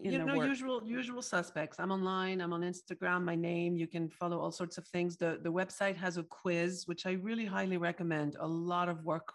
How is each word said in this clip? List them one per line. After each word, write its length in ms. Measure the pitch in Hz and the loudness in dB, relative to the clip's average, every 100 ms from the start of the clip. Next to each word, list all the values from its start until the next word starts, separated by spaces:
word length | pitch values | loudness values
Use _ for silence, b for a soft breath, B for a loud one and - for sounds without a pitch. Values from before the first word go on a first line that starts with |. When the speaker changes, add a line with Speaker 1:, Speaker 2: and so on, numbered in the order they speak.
Speaker 1:
in 80 | 196 | 0
Speaker 2:
you 60 | 269 | 2
Speaker 1:
their 80 | 269 | 4
Speaker 2:
know, 100 | 277 | 4
Speaker 1:
work. 100 | 277 | 2
Speaker 2:
usual, 340 | 254 262 240 | 0 0 -2
usual 380 | 220 247 247 247 | -2 -4 -4 -6
suspects. 560 | 247 180 175 156 156 - | 0 0 0 -2 -4 -2
I'm 100 | 185 | 0
online. 480 | 190 185 185 185 185 | 2 2 2 0 0
I'm 120 | 175 | 0
on 100 | 170 | 0
Instagram, 600 | 180 175 - 175 180 180 | 0 -4 -8 -4 0 2
my 100 | 175 170 | 2 2
name. 400 | 170 170 175 175 | 2 2 2 2
You 100 | 165 | 0
can 220 | 170 160 | -2 -4
follow 280 | - 175 170 | -2 -2 0
all 120 | 160 | 0
sorts 260 | 165 175 180 | -2 -6 -6
of 80 | - | -4
things. 280 | 175 175 170 | 0 0 0
The, 220 | 170 156 | 0 0
the 100 | 170 | 0
website 440 | 180 185 - 196 175 | 0 0 0 0 2
has 220 | 185 170 | -2 -2
a 40 | |
quiz, 640 | 165 - 180 170 175 180 - | -6 -4 0 2 2 -2 -6
which 200 | 170 185 | -4 -2
I 60 | |
really 340 | 185 208 226 208 | -2 -2 -2 0
highly 300 | 190 190 180 | 0 0 2
recommend. 580 | 170 170 170 151 147 - | 0 0 0 2 0 -2
A 60 | 160 | -2
lot 420 | 165 175 175 175 | -2 0 2 2
of 160 | 165 | 0
work 280 | 160 160 - | -2 -2 -4